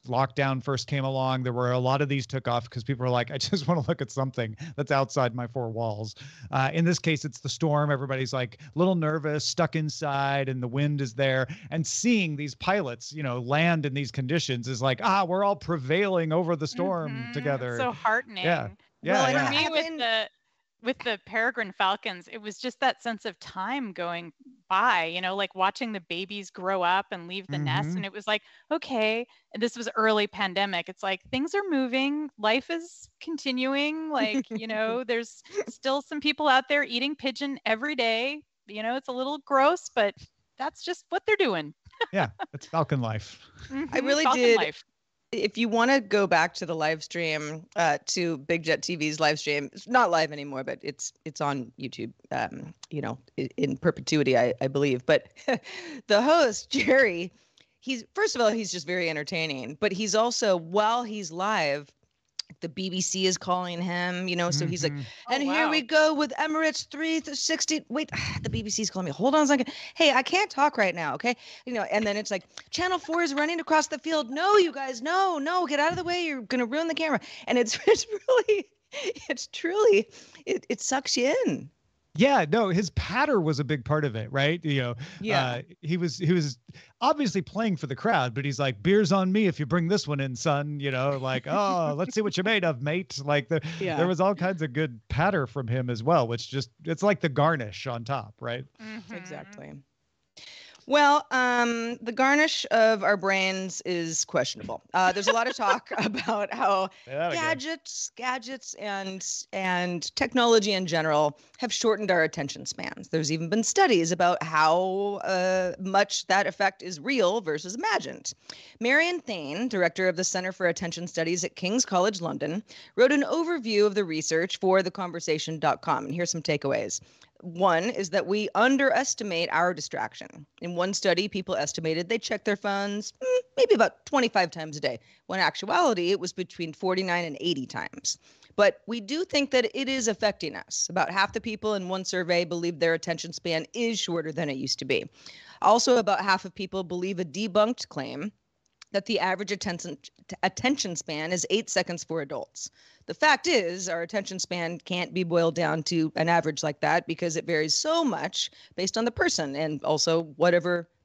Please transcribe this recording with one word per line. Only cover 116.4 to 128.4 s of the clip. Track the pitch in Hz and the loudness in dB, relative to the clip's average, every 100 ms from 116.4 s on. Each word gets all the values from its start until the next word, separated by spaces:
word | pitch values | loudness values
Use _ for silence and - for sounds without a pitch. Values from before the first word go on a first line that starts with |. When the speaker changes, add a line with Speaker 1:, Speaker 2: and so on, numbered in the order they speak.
| 202 | 2
Speaker 3:
effect | - 196 - | 2 -2 -2
is | 180 165 | -12 -8
real | 156 269 180 220 | -2 2 4 2
versus | 175 151 180 226 | -2 -4 -4 -6
imagined. | 415 392 135 123 - - _ - - - | -2 -2 -2 -10 -12 -14 _ -20 -20 -4
Marion | 233 285 339 359 | 2 4 2 -2
Thane, | - 196 143 160 247 | -6 -8 -6 -4 -2
director | 208 175 - 185 | 2 2 2 0
of | 165 | 2
the | |
Centre | 185 190 185 | -2 -2 -6
for | 185 180 | 0 0
Attention | 170 175 170 175 | 0 -4 -6 -6
Studies | - 165 175 | -2 -2 0
at | 170 - | -4 -4
King's | 175 226 - | -2 0 2
College | 185 190 196 | 2 2 0
London, | 165 143 - 190 - - - - | -6 -4 -4 -4 -8 -20 -12 4
wrote | 254 | 6
an | 294 | 6
overview | 285 320 330 339 226 208 208 | 2 0 0 -2 0 4 4
of | |
the | 196 | 4
research | 190 156 - 160 180 - | -2 -2 0 0 0 0
for | 190 190 | 4 4
the | 185 | 4
conversation | 190 180 170 165 156 - 160 | -4 -8 -6 -2 -2 -2 -2
dot | 156 127 | 0 0
com. | - 135 - | 0 -2 0
And | |
here's | 170 170 | -4 -2
some | 170 | -4
takeaways. | 165 147 139 120 104 - - _ _ _ | -2 0 2 0 -2 -8 -12 _ _ _
One | 175 170 190 165 196 | -14 2 4 4 0
is | - 190 | -4 -2
that | 190 170 | -2 0
we | 208 | -2